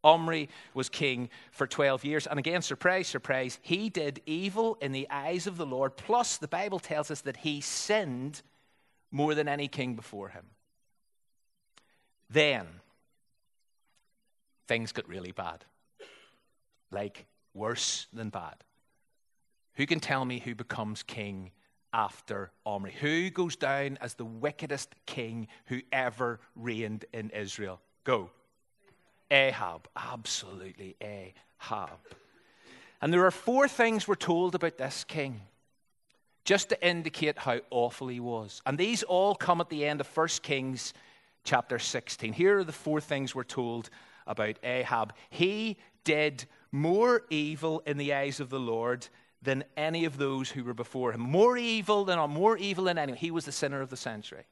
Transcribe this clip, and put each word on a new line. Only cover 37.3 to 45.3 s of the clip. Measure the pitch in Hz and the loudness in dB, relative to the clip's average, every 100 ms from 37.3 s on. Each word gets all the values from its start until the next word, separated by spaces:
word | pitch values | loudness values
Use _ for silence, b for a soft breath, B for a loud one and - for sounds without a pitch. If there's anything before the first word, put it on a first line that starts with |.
| 143 | 0
how | 135 120 - | 0 0 0
awful | 123 120 - 127 | 2 2 0 -8
he | 123 | -6
was. | 120 117 104 - - | -4 -4 -6 -6 -4
And | 143 | 2
these | 196 233 | 2 0
all | - 180 196 196 | 2 4 4 2
come | - 170 | 2 2
at | 170 | 2
the | 151 147 | 0 0
end | 147 | 0
of | 139 | -2
First | - 165 - | 0 0 0
Kings | - 139 131 127 - b b b b b | 0 -2 0 -4 -8 b b b b b
chapter | - 131 - 123 | 2 2 2 -2
sixteen. | - 127 - - 110 | -2 -4 -6 -6 -6
Here | 113 185 202 | 4 6 6
are | |
the | 170 | 2
four | - - 151 | -4 -2 -2
things | 147 143 135 131 | 0 -2 -2 -4
we're | |
told | 123 - 120 117 117 B B B B | -6 -4 -2 -4 -8 B B B B
about | 107 107 107 | -2 -2 -2
Ahab. | 123 127 123 120 107 - | -2 -2 2 2 0 -4
He | B | B